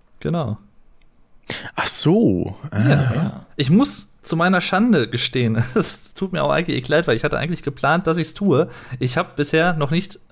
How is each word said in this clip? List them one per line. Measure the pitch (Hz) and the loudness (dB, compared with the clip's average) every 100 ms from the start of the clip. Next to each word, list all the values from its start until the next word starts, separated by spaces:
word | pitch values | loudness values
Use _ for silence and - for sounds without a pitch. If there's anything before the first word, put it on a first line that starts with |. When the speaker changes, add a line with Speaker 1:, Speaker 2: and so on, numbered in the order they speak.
| _ - | _ -10
Speaker 1:
Genau. | 147 170 143 107 - - - - - _ _ - - - - | -4 -4 -4 -6 -10 -20 -20 -20 -20 _ _ -20 -12 -10 -10
Speaker 2:
Ach | - - | -4 -2
so. | - 151 202 190 90 - 101 147 | 2 2 4 4 2 -2 -8 -6
Ah. | 107 | 0
Speaker 1:
Ja. | 120 143 127 | 4 4 2
Speaker 3:
Ja. | 135 190 - - - | 0 -2 -6 -12 -4
Speaker 1:
Ich | 131 | 2
muss | 190 277 - - _ | 4 4 -2 -10 _
zu | - 165 | -4 0
meiner | 180 185 | 2 2
Schande | - 185 247 185 107 | 2 2 4 4 2
gestehen, | 117 - 131 117 110 110 | -2 -2 0 0 0 0
<laughs> | |
es | 220 165 - - | 0 0 -2 -8
tut | - 190 | -8 -6
mir | 180 | -2
auch | 143 | 0
eigentlich | 143 165 123 | 0 0 -4
echt | 123 | 0
leid, | 147 170 | 0 2
weil | 113 | 0
ich | |
hatte | 147 110 | 0 -2
eigentlich | 143 170 | -4 -4
geplant, | - 131 135 165 175 | -6 -2 0 0 0
dass | 165 | -2
ich's | 160 | -4
tue. | - 202 135 175 - - 127 | -2 2 2 2 -6 -14 -6
Ich | 127 156 | -4 -2
hab | 175 | -4
bisher | - 143 160 170 | -4 0 2 2
noch | 160 139 | 0 0
nicht | 165 196 - - | -2 -4 -12 -16